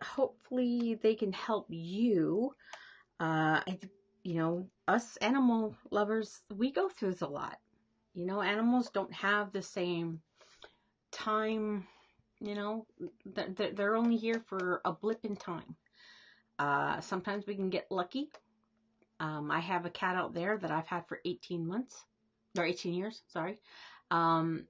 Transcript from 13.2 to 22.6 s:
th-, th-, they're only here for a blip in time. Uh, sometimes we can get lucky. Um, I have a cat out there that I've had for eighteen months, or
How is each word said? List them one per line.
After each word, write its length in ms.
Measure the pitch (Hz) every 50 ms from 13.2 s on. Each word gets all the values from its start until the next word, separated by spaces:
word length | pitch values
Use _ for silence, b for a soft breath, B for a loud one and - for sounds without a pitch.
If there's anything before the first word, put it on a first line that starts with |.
| _ 196 190
th-, 200 | - 185 - 190 -
th-, 180 | 208 - -
they're 200 | 202 202 202 220
only 200 | 226 233 233 233
here 260 | 220 220 226 226 226 226
for 340 | - - 190 180 180 180 - -
a 60 | 185 165
blip 280 | - - 208 220 226 -
in 100 | 214 202
time. 400 | 196 - - 175 - - - - - _ b b b b b b b b b b b b b b -
Uh, 400 | 143 143 143 143 143 143 156 139
sometimes 460 | - - 196 185 180 208 196 208 202
we 100 | 196 208
can 120 | 196 190 185
get 180 | 185 180 - -
lucky. 400 | - 190 175 180 - 262 285 311 - - _ _ _ _ _ _ _ _ _ _ _ _ _ _ _ _ 160
Um, 280 | 156 156 151 147 147
I 100 | 151 160
have 240 | 165 175 190 175 170
a 60 | 175
cat 260 | - - - 185 180
out 160 | 180 170 151 165
there 240 | 170 170 196 214
that 140 | 208 185 160
I've 160 | 151 156 160
had 200 | - 185 175 165
for 140 | - - - -
eighteen 400 | 180 175 - - - 180 170 165
months, 400 | 165 180 220 254 - - - - _ _ _ _ _ _ _ _ _ _
or 80 | 190